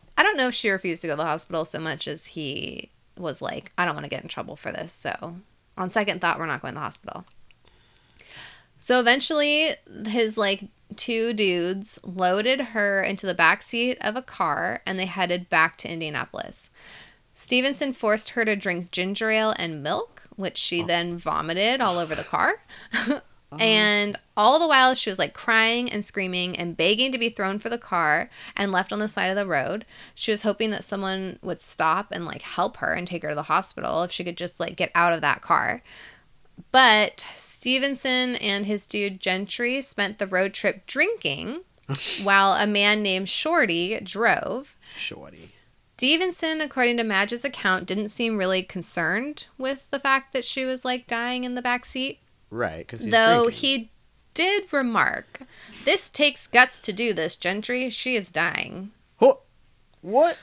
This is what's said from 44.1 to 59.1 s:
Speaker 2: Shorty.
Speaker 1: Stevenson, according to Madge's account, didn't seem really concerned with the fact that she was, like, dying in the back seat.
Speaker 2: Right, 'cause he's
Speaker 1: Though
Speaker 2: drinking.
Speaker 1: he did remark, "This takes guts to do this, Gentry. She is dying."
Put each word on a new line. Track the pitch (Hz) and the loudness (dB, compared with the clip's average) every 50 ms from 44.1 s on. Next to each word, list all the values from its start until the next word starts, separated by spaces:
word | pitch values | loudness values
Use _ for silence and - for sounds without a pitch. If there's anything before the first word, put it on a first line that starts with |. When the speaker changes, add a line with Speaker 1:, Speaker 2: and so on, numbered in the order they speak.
| - 190 233 214 - - - - 214 262 285 - - _ - - - - | -4 0 2 2 2 2 0 -4 -6 -6 -8 -12 -18 _ -20 -18 -14 -12
Speaker 2:
Shorty. | - - - - 67 73 - - - - - _ _ _ _ _ _ _ _ | -10 -10 -10 -12 -16 -16 -12 -8 -8 -8 -10 _ _ _ _ _ _ _ _
Speaker 1:
Stevenson, | - 233 269 311 330 381 370 339 - 339 320 320 311 | 0 2 4 4 4 2 0 -2 -2 -2 -2 -2 -2
according | 311 294 - 262 247 240 240 | -4 -4 0 2 2 2 2
to | 233 226 | 2 0
Madge's | 220 196 190 208 208 240 240 - | 0 2 2 0 0 -2 -4 -6
account, | 277 - - - 190 185 185 175 | -6 -6 -2 0 0 0 0 0
didn't | - 185 208 208 214 | -2 -4 -2 -4 -4
seem | - - 233 226 220 202 | -4 -2 -2 -2 0 0
really | 185 185 190 185 180 | 0 2 2 0 0
concerned | - - 185 165 - - 180 165 160 185 220 262 294 302 - - - _ | -4 -6 -10 -8 -6 -4 -2 0 0 0 -2 -4 -6 -8 -10 -14 -14 _
with | - 262 262 277 262 - _ 285 | -8 -6 -6 -6 -6 -6 _ -4
the | 262 | -2
fact | - 277 269 269 262 _ - | 0 2 2 2 0 _ -6
that | 262 240 | -4 -4
she | - - 269 262 | -4 -4 -4 -2
was, | 254 262 254 - | -2 -4 -4 -2
like, | 247 247 254 247 | -2 -4 -4 -4
dying | - 240 233 233 247 254 254 247 | -4 -4 -2 -2 -2 -4 -4 -4
in | 247 247 | -4 -4
the | 247 240 | -4 -2
back | 247 247 247 - | -2 -2 -2 -4
seat. | - - 254 262 269 - - _ _ _ _ _ - | -6 -6 -4 -4 -4 -6 -8 _ _ _ _ _ -10
Speaker 2:
Right, | 104 117 120 87 78 82 - | -4 -2 -2 -2 -4 -6 -10
'cause | - 120 113 - | -10 -10 -8 -2
he's | 208 | 2
Speaker 1:
Though | 226 226 226 226 233 240 233 240 | 6 6 8 8 8 8 6 4
Speaker 2:
drinking. | 233 - | 2 2
Speaker 1:
he | - 269 277 247 226 - _ _ _ _ _ _ _ _ - | 2 2 2 0 -2 -6 _ _ _ _ _ _ _ _ -2
did | - 339 381 403 403 381 - 302 | 0 2 2 2 0 -2 -2 -2
remark, | 277 262 240 226 185 - - - - - _ - - 262 - - - - - - - - | -2 0 0 2 2 2 2 0 -4 -6 _ -18 -20 -20 -20 -20 -20 -20 -20 -18 -4 0
"This | - 359 370 - - | 2 2 2 0 -2
takes | - - 294 285 262 - - | 0 4 4 4 4 2 -4
guts | - - 240 254 254 - - - | 2 6 6 6 6 4 -4 -8
to | - 185 | -6 -4
do | 208 240 233 196 | -2 -2 0 0
this, | 165 160 165 - | 0 -2 -4 -4
Gentry. | - - 175 196 208 214 - 247 254 254 247 | -4 -4 -2 -2 -2 -4 -4 -4 -4 -4 -4
She | 220 - - 254 247 | -4 -4 -2 -2 -2
is | 220 190 - | -2 -2 -4
dying." | - 156 170 175 - - - - - 185 196 208 - _ _ _ | -2 -2 -2 0 -2 -4 -6 -6 -8 -12 -12 -14 -16 _ _ _